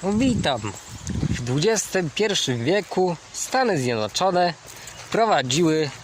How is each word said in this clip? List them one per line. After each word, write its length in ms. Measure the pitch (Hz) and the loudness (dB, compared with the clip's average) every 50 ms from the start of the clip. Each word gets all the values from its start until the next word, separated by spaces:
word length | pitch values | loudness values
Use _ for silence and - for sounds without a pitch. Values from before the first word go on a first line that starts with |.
| - | -2
Witam. 680 | 185 208 214 262 262 240 - - 156 139 117 104 104 98 - - - - - - - - - - - | 0 0 2 2 2 2 2 0 0 0 0 -4 -6 -10 -10 -16 -16 -16 -12 -8 -6 -4 -2 0 0
W 120 | - - | -2 -2
dwudziestym 680 | 120 120 123 143 151 214 226 208 - - - 190 180 151 - | -2 0 0 2 2 2 2 2 -2 -2 -2 -2 -2 -2 -2
pierwszym 480 | - 202 220 196 - - - 127 120 117 | 0 0 0 2 0 0 0 -2 -2 0
wieku 520 | 131 180 208 185 - - - 185 180 170 147 - - - | 2 0 0 0 -2 0 0 2 0 0 -4 -8 -14 -10
Stany 440 | - - - - 254 262 240 196 151 | -10 -8 -2 0 0 2 2 2 2
Zjednoczone 760 | 127 123 120 110 107 104 - - 180 190 185 180 180 175 160 - - - - - - - - - - - | 0 0 0 0 -2 -2 -2 0 0 2 4 4 2 2 0 -4 -14 -20 -20 -18 -18 -18 -16 -16 -14 -4
prowadziły 760 | - 208 226 220 196 151 131 127 123 156 175 160 156 156 156 139 - - | 0 2 4 4 4 2 2 2 2 2 2 4 4 2 0 -2 -4 -10